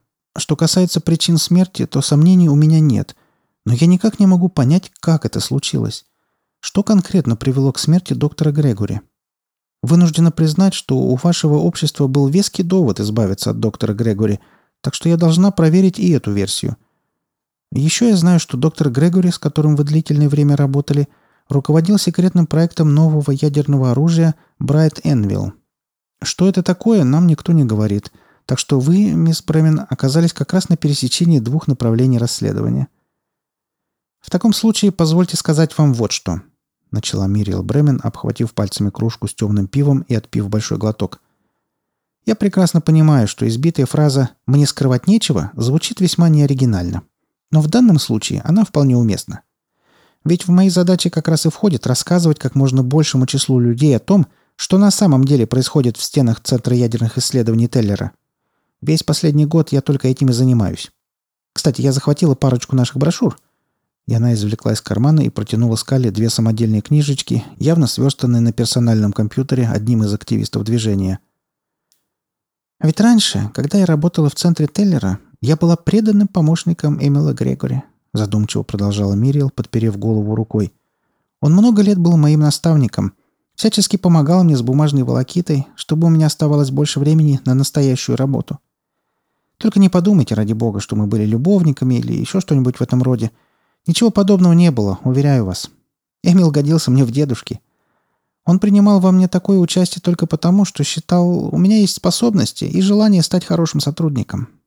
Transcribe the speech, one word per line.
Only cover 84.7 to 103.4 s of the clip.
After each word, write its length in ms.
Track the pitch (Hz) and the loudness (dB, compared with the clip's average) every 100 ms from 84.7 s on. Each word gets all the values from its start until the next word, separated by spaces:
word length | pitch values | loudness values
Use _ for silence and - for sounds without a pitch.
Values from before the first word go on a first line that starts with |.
| 139 151 139 | 0 0 0
волокитой, 640 | 123 123 131 175 175 139 - | 0 -2 -2 -4 -2 -4 -4
чтобы 320 | - - 156 170 | -10 -6 0 2
у 40 | |
меня 180 | 160 156 | 4 2
оставалось 420 | - 151 147 135 | 0 0 0 0
больше 280 | 135 151 139 | -2 -2 -2
времени 440 | 143 160 151 135 | 0 2 2 0
на 100 | 131 | 0
настоящую 640 | 131 135 151 135 127 - 120 | 0 0 0 0 -2 -4 -4
работу. 420 | 135 131 - 143 _ _ _ _ _ _ _ _ _ - | -2 -4 -6 -12 _ _ _ _ _ _ _ _ _ -6
Только 200 | 220 196 | -2 2
не 100 | 190 | 4
подумайте, 440 | 180 185 190 120 | 4 2 2 2
ради 200 | 107 104 | -2 -2
бога, 260 | 110 117 101 | -2 -4 -4
что 160 | - 107 | -4 -2
мы 120 | 104 | -2
были 180 | 110 107 | 0 0
любовниками 720 | 113 165 202 160 135 127 120 | 0 2 2 2 0 0 -2
или 180 | 117 | -2
ещё 260 | 117 - 190 | -4 -4 -4
что-нибудь 360 | - 143 123 - | 0 0 0 -2
в 40 | |
этом 220 | 127 127 | -2 0
роде. 300 | 127 120 113 _ _ _ _ _ - | 0 0 -4 _ _ _ _ _ -4
Ничего 220 | 165 233 | 0 0
подобного 420 | 202 196 196 180 | 2 2 4 4
не 180 | 170 175 | 6 4
было, 280 | 120 101 95 | 2 -2 -2
уверяю 440 | 127 131 143 135 95 | -2 0 2 2 0
вас. 240 | 90 - _ _ _ _ _ | -6 -12 _ _ _ _ _
Эмил 280 | 180 185 165 | 2 4 4
годился 400 | 147 143 160 135 | 2 2 0 2
мне 140 | 131 120 | 2 2
в 40 | |
дедушки. 500 | 131 143 110 - 120 _ _ _ _ _ _ _ _ | 0 -2 -4 -8 -14 _ _ _ _ _ _ _ _
Он 140 | - 180 | 0 2
принимал 420 | 208 202 202 196 | 4 4 4 4
во 120 | 185 | 4
мне 160 | 185 185 | 2 2
такое 300 | 180 - 196 | 0 0 2
участие 440 | 170 185 180 - | 2 0 -2 -4
только 240 | - 175 165 | -4 -2 -2
потому, 400 | 160 175 196 190 | -2 2 2 0
что 180 | - | -2
считал, 640 | 143 165 - 175 175 175 - | -6 -6 -2 0 2 0 -2
у 80 | 160 | 0
меня 220 | 185 214 | 2 4
есть 160 | 196 | 2
способности 680 | - 180 - 233 196 117 - | 0 -4 -2 0 0 -2 -4
и 180 | - 180 | -4 -2
желание 400 | 190 208 214 185 | 0 2 2 2
стать 240 | - 180 | 2 -2